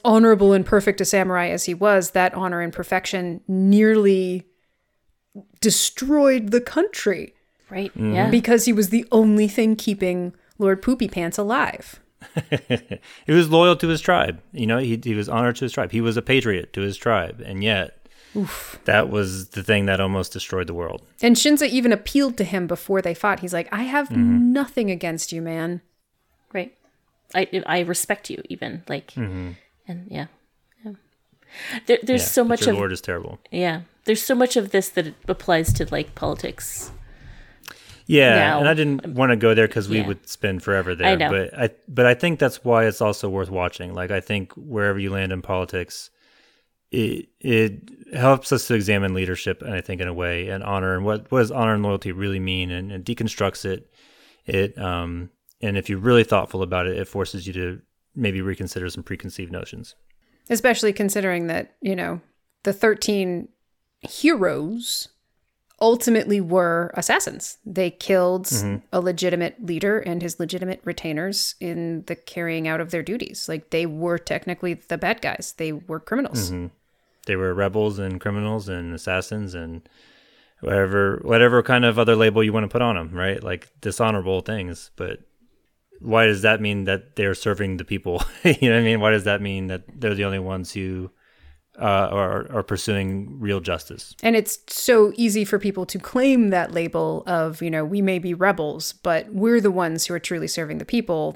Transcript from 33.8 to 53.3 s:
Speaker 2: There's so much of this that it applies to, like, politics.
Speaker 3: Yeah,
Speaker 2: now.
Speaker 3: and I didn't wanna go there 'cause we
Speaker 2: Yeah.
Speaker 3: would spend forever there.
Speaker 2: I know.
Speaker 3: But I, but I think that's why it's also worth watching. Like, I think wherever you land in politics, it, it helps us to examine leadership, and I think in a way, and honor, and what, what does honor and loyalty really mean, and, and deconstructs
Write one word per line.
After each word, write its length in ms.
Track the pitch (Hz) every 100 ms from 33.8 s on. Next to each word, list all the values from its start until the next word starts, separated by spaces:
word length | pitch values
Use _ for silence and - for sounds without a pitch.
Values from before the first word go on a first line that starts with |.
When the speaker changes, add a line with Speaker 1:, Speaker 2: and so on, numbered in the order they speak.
| 175 _ -
Speaker 2:
There's 160 | 220
so 120 | -
much 220 | 247 247 247
of 140 | 196
this 180 | 196 190
that 160 | - 160
it 60 | - -
applies 440 | 156 - 165 160
to, 120 | - 151
like, 240 | 147 151
politics. 760 | - 151 147 - - - - - - - - - - - _ - - - - -
Speaker 3:
Yeah, 280 | 147 127
Speaker 2:
now. 240 | 110 147 151
Speaker 3:
and 80 | 143
I 60 |
didn't 400 | 156 147 139 170
wanna 200 | 127 131 117
go 180 | 113
there 120 | 110 110
'cause 220 | 113 98
we 120 | 110
Speaker 2:
Yeah. 60 | 98
Speaker 3:
would 200 | 98 -
spend 340 | - 101 92
forever 320 | - 98 90
there. 120 | 85 185
Speaker 2:
I 80 |
know. 160 | 185 151
Speaker 3:
But 280 | 139 92 147
I, 120 | 117 - -
but 160 | 127
I 80 | 123
think 260 | 123 175 151
that's 240 | 131 -
why 220 | 123 117 110
it's 140 | 101
also 300 | 107 101 101
worth 180 | 95 92
watching. 460 | 95 90 - 90
Like, 160 | 90 90
I 100 | 98
think 320 | - 104 95 -
wherever 400 | 151 110 101 98
you 100 | 98
land 220 | 98 95
in 80 | 92
politics, 680 | - 92 92 95 87 - - _ _ _ _ _ _ _ _
it, 380 | 123 104 - - _
it 400 | - 113 110 98 - - -
helps 400 | 156 131 131 -
us 140 | 123 -
to 80 |
examine 400 | 117 98 101 98
leadership, 480 | 92 92 90 - 90
and 100 | -
I 80 | 92
think 220 | - 90
in 40 | 90
a 40 |
way, 360 | 85 87 87 92
and 120 | 95
honor, 320 | 101 98 95
and 120 | 92 98
what, 240 | 107 -
what 60 | 127
does 120 | 113
honor 220 | 135 113
and 80 | 104
loyalty 300 | 104 98 98
really 260 | 90 101 95
mean, 320 | 92 92 90
and, 220 | 90 95
and 140 | 95 90
deconstructs 580 | 117 113